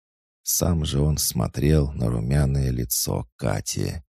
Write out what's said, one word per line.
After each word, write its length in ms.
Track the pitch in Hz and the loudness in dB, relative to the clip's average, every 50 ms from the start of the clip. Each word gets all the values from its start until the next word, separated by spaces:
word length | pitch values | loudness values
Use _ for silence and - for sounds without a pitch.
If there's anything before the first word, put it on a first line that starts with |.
| _ _ _ _ _ _ _ _ - | _ _ _ _ _ _ _ _ -6
Сам 420 | - - - - 90 87 80 73 | -4 -2 0 2 2 2 0 0
же 160 | - 69 69 | 0 0 2
он 180 | 73 76 73 - | 2 2 2 0
смотрел 760 | - - - 62 53 - - 60 64 73 78 78 69 67 - | 0 -2 -2 -2 -2 -2 -2 0 2 4 4 4 4 2 -2
на 160 | - 58 57 | -2 -2 -2
румяное 600 | 58 57 55 60 69 76 71 67 67 69 67 65 | -2 -2 0 0 2 2 2 2 2 0 0 0
лицо 580 | 62 60 60 - - - - - 50 50 - - _ | 0 -2 -2 -4 -4 -4 -4 -2 -4 -4 -6 -8 _
Кати. 680 | - 67 55 50 50 - - - 50 50 50 - - - _ | -6 -4 -2 -2 -2 -4 -6 -4 -4 -4 -4 -4 -8 -12 _